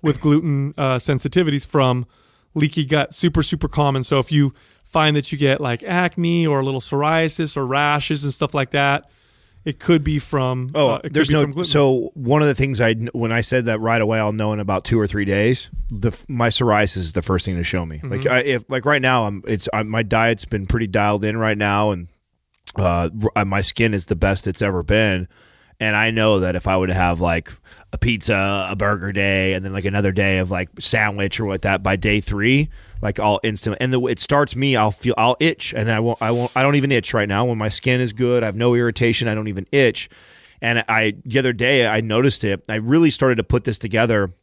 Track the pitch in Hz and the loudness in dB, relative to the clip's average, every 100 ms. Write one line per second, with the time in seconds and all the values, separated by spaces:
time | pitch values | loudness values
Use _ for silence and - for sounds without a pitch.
0 | 156 143 151 147 165 139 139 147 139 127 | 0 0 2 2 2 -2 -2 -2 -2 -2
1 | - 135 139 180 165 143 - 151 131 123 | 0 -2 0 0 0 0 -2 2 2 2
2 | 120 _ _ _ _ 160 147 165 139 151 | -4 _ _ _ _ -2 -2 0 -2 0
3 | - - 175 175 151 160 147 - 147 135 | -2 0 0 0 -2 -2 -4 0 0 0
4 | 127 143 127 151 139 - _ _ _ 165 | 0 0 2 2 2 0 _ _ _ 0
5 | 156 147 139 147 143 135 139 120 - 175 | 2 2 -2 -2 0 0 -2 -4 -2 -2
6 | 175 - 170 170 160 143 135 135 - 139 | -2 -2 0 2 2 0 0 -4 -4 -2
7 | 151 165 165 - 156 143 131 139 147 147 | 0 2 0 -2 -4 -4 -2 0 0 0
8 | 135 151 143 - 147 147 135 147 139 143 | -2 -2 -4 -4 -2 -2 -2 0 0 0
9 | - _ _ _ _ _ - 139 - 170 | -4 _ _ _ _ _ -10 -6 2 2
10 | 143 151 - 147 127 127 127 151 139 113 | 2 -4 -2 -2 -2 -2 -4 0 2 2
11 | - 139 147 151 143 143 180 147 139 131 | -2 0 2 2 2 -2 0 4 4 2
12 | 113 - 120 147 151 131 139 120 113 113 | -2 -6 0 4 4 2 0 2 2 2
13 | 120 127 117 117 110 127 117 110 113 113 | -2 -2 0 0 0 0 0 -2 0 0
14 | 107 110 107 107 107 107 98 95 - 113 | 2 2 0 0 -2 -2 -2 -2 0 0
15 | 104 104 98 98 107 127 - - - 110 | 0 0 0 2 2 0 -4 -8 -6 -2
16 | 110 - - 127 117 110 120 104 104 98 | -4 -4 -8 0 2 2 4 2 2 -2
17 | 85 82 - 92 - 90 85 92 82 78 | -4 -4 0 -2 -2 -4 -2 -4 -6 -10
18 | 127 131 139 127 139 123 - 131 139 147 | -8 -4 0 0 0 -2 -2 -4 0 0
19 | 131 127 107 101 - 107 - 110 107 110 | 2 2 0 -4 -4 -4 -2 -4 -2 -2
20 | 110 113 113 113 - 107 95 120 110 101 | 0 2 2 0 -4 -6 -2 -2 0 0
21 | 104 104 107 110 110 104 104 101 107 95 | 2 0 -2 -2 -2 0 0 0 0 -2
22 | 87 _ _ _ _ _ - - 92 87 | -8 _ _ _ _ _ -10 0 2 2
23 | 85 110 107 - 98 98 95 - 113 104 | -2 -2 -2 0 0 0 -2 0 0 0
24 | 90 90 98 95 - 92 101 90 80 107 | -2 0 0 0 -4 -2 -2 -2 0 2
25 | 107 92 90 _ _ _ _ _ 110 104 | 2 0 -4 _ _ _ _ _ -2 2
26 | 113 113 110 101 90 90 95 95 92 90 | 2 2 4 4 2 -2 0 0 0 2
27 | 90 85 87 82 - - _ - - - | 0 2 0 0 -4 -20 _ -20 -12 -2
28 | 120 113 - 101 98 98 92 95 101 104 | -2 0 0 0 0 -2 -4 -2 -2 -2
29 | 98 98 98 98 95 92 95 98 98 101 | -4 -2 0 2 2 -2 -4 -4 -2 0
30 | 101 95 98 95 92 92 92 - - 113 | 0 2 2 2 0 -4 -6 -6 -2 0
31 | 107 101 98 - 107 95 101 95 95 95 | 0 0 -4 -2 -4 -2 0 0 0 0
32 | 104 104 - 104 110 135 151 - - - | 2 0 0 0 2 2 0 -8 -16 -8
33 | 104 98 104 101 113 107 - 101 127 127 | -6 0 0 2 0 -4 -4 -2 0 0
34 | 123 117 - 143 147 123 139 123 107 - | 0 -2 0 0 0 0 0 2 2 0
35 | 120 127 113 127 160 - - 117 110 110 | -4 0 2 2 0 0 -6 -4 -2 0
36 | 113 113 110 120 123 127 139 143 139 123 | -2 -2 -2 0 0 0 2 2 2 0
37 | 104 117 104 98 123 113 110 - - 127 | 0 -2 0 0 0 -2 -4 -2 0 0
38 | 123 107 123 123 113 101 120 120 120 - | 0 -2 0 0 0 0 2 2 0 0
39 | 120 110 117 110 107 98 92 143 127 107 | 0 0 -2 -4 -4 -8 -2 2 2 0
40 | - - - - - _ 117 117 110 110 | -10 -16 -20 -20 -20 _ -2 0 0 0
41 | 110 104 - 120 127 113 120 139 117 110 | 0 -2 -2 0 0 0 2 4 4 2
42 | 113 110 135 - 107 98 - 110 110 156 | 0 2 2 0 -2 -4 -4 -4 2 4
43 | 165 - 135 117 104 123 120 110 113 110 | 4 4 2 2 0 0 -2 -6 -2 0
44 | 117 107 98 - | 2 2 0 -6